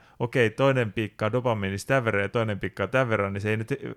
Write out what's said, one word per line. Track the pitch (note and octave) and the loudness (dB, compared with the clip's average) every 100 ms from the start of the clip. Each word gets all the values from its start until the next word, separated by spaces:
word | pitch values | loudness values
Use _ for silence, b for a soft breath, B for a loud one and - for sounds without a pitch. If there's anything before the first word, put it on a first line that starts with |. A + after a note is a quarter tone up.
| B - | B -8
okei, | A#2+ C#3 A2+ | -2 2 2
toinen | - C3+ C3 A2 | 4 2 4 0
piikkaa | A#2 G#2+ - G#2+ | -2 -4 -2 -2
dopamiinista | B2 B2 G#2+ F#2+ G2 - | 0 0 0 -2 -4 0
tämän | C3+ | 0
verran | A2+ G2+ | 2 2
ja | G2 | 0
toinen | A#2+ A2 G2 | 0 0 -2
piikkaa | F#2 - G2 | -4 -4 0
tämän | C3 B2+ | 0 2
verran, | A2 G2 | 2 0
niin | G2 | -2
se | G#2 | -2
ei | A2 | -2
nyt | A2+ C#3 A#2+ | -2 -6 -6